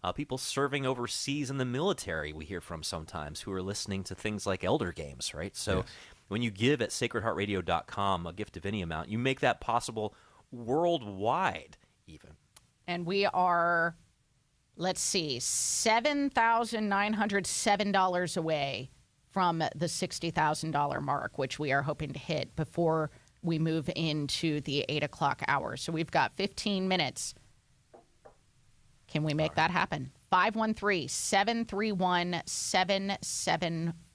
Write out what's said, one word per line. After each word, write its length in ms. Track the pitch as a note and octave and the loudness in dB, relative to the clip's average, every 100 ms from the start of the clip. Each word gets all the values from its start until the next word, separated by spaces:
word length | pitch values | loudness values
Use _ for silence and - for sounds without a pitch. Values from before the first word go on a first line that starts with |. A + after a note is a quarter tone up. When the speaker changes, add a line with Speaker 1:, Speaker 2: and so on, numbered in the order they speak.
Speaker 1:
uh, 80 | F2+ | -2
people 280 | F3+ D3+ B2+ | -2 -4 -4
serving 480 | - - C#3 C#3 C3 | -2 0 0 2 0
overseas 640 | B2 A#2+ - - C#3+ C3 | 0 -2 -4 -2 -2 -2
in 80 | C#3 | -2
the 60 | B2+ | 0
military 680 | B2 F#3 F3+ - D#2+ D2+ | 0 0 -2 -2 -4 -4
we 120 | D#2 D#2 | -6 -8
hear 160 | F#2 | -8
from 200 | - E2 | -8 -8
sometimes 600 | - E2+ D#2 E2 D2+ D2 | -6 -6 -6 -8 -8 -8
who 100 | - | -6
are 100 | F#2+ | -4
listening 420 | F#2 - - G2 F#2+ | -4 -4 -4 -4 -4
to 100 | F#2 | -6
things 320 | A2 G#2+ - | -6 -4 -2
like 160 | F#2 | -2
Elder 280 | F2+ C#3+ F#2 | 0 0 0
Games, 440 | E2+ D2 B1 - D2+ | -4 -10 -8 -8 -6
right? 200 | F#2 - | -8 -6
So 200 | - F2+ | 0 0
Speaker 2:
Yes. 80 | - - - - _ | -2 -10 -20 -20 _
Speaker 1:
when 120 | G#2 | -2
you 80 | A#2+ | -2
give 320 | F#2+ A#2 D3 | 2 4 4
at 100 | G#2+ | 0
sacred 300 | - A#2+ A#2 | 0 -2 0
heart 120 | A2 E2+ | 0 0
radio 260 | G2+ G2 | 0 0
dot 240 | F2 E2+ - | 2 0 0
com, 380 | - G2+ F#2 E2+ | -2 2 2 -2
a 60 | |
gift 220 | F2 G#2 F2+ | -8 -10 -6
of 80 | G2 | -4
any 160 | G#2+ | -4
amount, 280 | E2+ D#2+ E2+ | -4 -4 -4
you 100 | A2 | 0
make 220 | C3 C3 | 0 2
that 180 | C#3 - | 2 2
possible 540 | - A#2 - A2 G#2+ - - - _ | 0 0 0 -4 -6 -8 -20 -20 _
worldwide 1300 | B2 A#2 C#3+ F3 E3+ G#2+ G2 G#2 D3+ F#3 - - - _ _ - | -12 0 2 2 0 -2 -2 0 2 0 -2 -12 -20 _ _ -20
even. 240 | D#2+ - - _ - _ _ - | -20 -20 -20 _ -20 _ _ -6
Speaker 3:
And 180 | F3 E3+ | -4 0
we 200 | G3 G3 | 2 2
are, 680 | - F3+ E3+ E3+ E3+ E3 E3 - _ _ _ _ _ _ - | 4 4 4 4 4 2 -2 -20 _ _ _ _ _ _ -4
let's 260 | F3+ F3+ | -2 0
see, 380 | - G3 D#3 B2 | 0 0 -2 -2
seven 920 | - - - - A3 A3+ C4 C#4+ C#4 | -2 0 0 2 2 2 2 0 2
thousand 580 | C4 A3+ A#3 A3+ A3+ G#3+ | 4 4 4 2 -2 0
nine 240 | G3 G#3 | 2 2
hundred 320 | G#3+ G#3+ G3 F3+ | 2 2 2 0
seven 460 | - A#3 G3+ G#3 | 0 2 4 4
dollars 460 | G3 F#3 F3+ F3 F#3+ | 4 4 2 0 0
away 520 | D#3+ D#3 C#3 C3 C3 - _ _ _ | 0 0 0 -4 -8 -16 _ _ _
from 320 | G3 F3+ E3 D#3 D3 | 2 2 4 0 0
the 120 | E3 | -2
sixty 440 | - F3+ - E3+ | -2 -4 -2 -2
thousand 400 | D#3+ D3+ D3+ D#3+ | 2 2 2 0
dollar 280 | D3 C#3+ - | 0 0 0
mark, 360 | C#3 C#3+ - - | -2 -2 -2 -4
which 220 | C3 - | -4 -2
we 120 | D3 | 0
are 120 | C#3 | 2
hoping 280 | C#3 D3+ D3+ | 0 -4 -6
to 60 | C#3 | -8
hit 360 | - D#3+ - - | -4 -4 -4 -4
before 560 | D#3 - E3 D#3+ D3+ - - _ | -4 2 2 4 0 -6 -20 _
we 160 | E3+ D#3+ | -2 2
move 300 | D#3+ D#3+ C3+ - | 2 2 -2 0
into 680 | D#3+ D3+ C#3+ - E3 D3+ | 0 0 -2 0 0 0
the 240 | D3 C#3+ - | 0 0 0
eight 140 | D3 | -2
o'clock 380 | C#3+ - C#3+ C#3 - | -2 0 0 2 2
hour. 300 | C#3 D3+ C3+ | 2 0 -6
So 140 | - | -4
we've 180 | D#3+ E3 | -2 2
got 240 | E3 A#2+ - | 2 2 2
fifteen 500 | G3 - G#3+ G3 F#3 | -4 -2 -2 0 2
minutes. 480 | F#3 C#3+ - - - - _ _ _ _ - _ _ - - _ _ - _ - _ - | 2 0 -2 -8 -10 -20 _ _ _ _ -20 _ _ -20 -20 _ _ -20 _ -20 _ -6
Can 160 | D#3 | -2
we 100 | D#3 | 0
make 180 | D3+ D#3 | 2 2
Speaker 1:
All 120 | - | 2
right. 40 | E3 | 2
Speaker 3:
that 40 | |
happen? 400 | F3 - D#3 C3 - _ | 2 0 -2 -8 -12 _
Five 260 | F#3 G3 G#3+ | 4 4 2
one 180 | A3 | 0
three, 340 | A3 G3+ F#3 C#3+ | 0 2 0 0
seven 580 | - - G3 G3+ A#3 A3+ | -4 2 2 4 0 -2
three 260 | G3 A3 | -2 -2
one, 500 | G3 F#3 F3 F3 F3 - | 2 2 2 2 -2 -4
seven 680 | - - F#3+ F#3 G3 G3 G3 | -4 0 2 4 2 0 -6
seven 720 | - - - E3 E3+ E3 E3 E3 - | -4 -4 0 0 0 0 -4 -6 -14